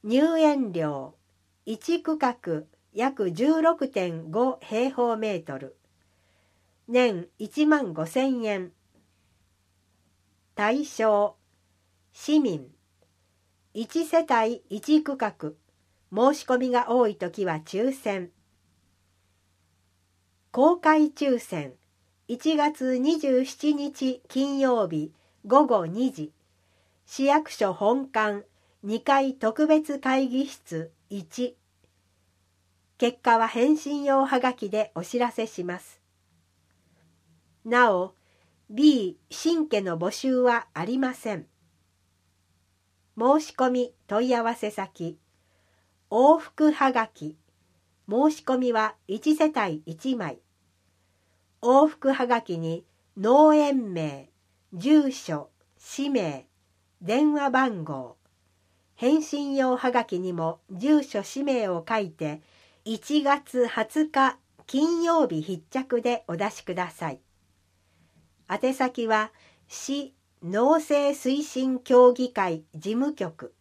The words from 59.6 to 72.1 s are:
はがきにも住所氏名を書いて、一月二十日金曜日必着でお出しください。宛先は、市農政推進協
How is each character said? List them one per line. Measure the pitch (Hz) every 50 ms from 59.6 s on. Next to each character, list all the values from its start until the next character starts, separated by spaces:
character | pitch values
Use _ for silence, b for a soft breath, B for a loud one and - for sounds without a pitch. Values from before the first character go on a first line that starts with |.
| 262 254 254
は | 254 269 254
が | 240 233 233
き | - - 180
に | 185 185
も | 175 170 160 160 165 _ _ _
住 | 190 175 220 285 302 294
所 | 269 - - 208
氏 | 196 - - 269
名 | 285 285 269 247 214 190
を | 180 170 165
書 | - 226 220
い | 202 170
て、 | 156 _ 160 151 151 156 b b b b b b b b b
一 | 220 226 214 - - 294 302
月 | 294 277 277 285 - - - 254 247
二 | 233 - 226 220
十 | 220 - 311 311 302
日 | - 277 269 262 254 _ _ _ _ _ _
金 | - - 269 302 330 339 330
曜 | 339 339 339 320 285
日 | - 165 156
必 | 151 - 185 160 - _
着 | - 262 262 262 247 233
で | 226 247 240 233 - -
お | 170
出 | 165 196 214
し | - -
く | - - 180
だ | 185 180 165
さ | - - 170 156
い。 | 131 - _ _ _ _ _ _ _ _ _ _ _ _ _ _ _ _ _ _ _ _ _ _ _ _ _ -
宛 | 190 208 - 254
先 | 262 - 269 254 254 254 233 220
は、 | 220 214 214 - b b b b b b b
市 | b - - - - 277 285 277 269 _ _ _ _ _ _
農 | - 170 190 214 240 277
政 | 320 320 311 - 294 285 285 285
推 | 277 277 - 254 269 294
進 | 302 - - 254 262 262 262 247
協 | _ - 254 247 247 247